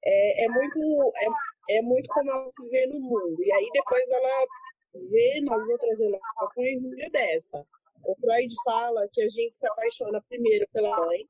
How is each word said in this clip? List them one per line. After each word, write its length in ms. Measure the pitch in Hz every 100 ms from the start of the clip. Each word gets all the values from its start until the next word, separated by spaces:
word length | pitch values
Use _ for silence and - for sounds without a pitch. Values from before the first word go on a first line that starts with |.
| -
É, 400 | 196 202 196 226
é 40 |
muito, 600 | 240 285 311 311 294 262 - 214 294 - - -
é, 80 | 214
é 40 |
muito 260 | 233 254 277
como 220 | 294 277
ela 160 | 262 262
se 220 | 262 247
vê 180 | 254 262
no 120 | 294
mundo. 440 | 254 240 180 160
E 80 | 277
aí, 160 | - 427
depois, 360 | 539 - 508 508
ela 360 | 508 523 539 508 1017 1017 - _
vê 480 | 196 185 214 240 294
nas 260 | 285 220 220
outras 320 | 240 233 220
relações 840 | 214 190 - 226 196 - 247 262 254
uma 240 | 254 311
dessa. 560 | 302 214 165 - 147 - _ _ _ -
O 100 | 190
Freud 400 | - 226 247 233
fala 440 | - 226 240 226 202
que 100 | -
a 60 | 214
gente 280 | 220 233 -
se 120 | 240
apaixona 560 | - 466 - - - -
primeiro 380 | 494 466 208 202
pela 340 | - 208 202 165
mãe 220 | 175 220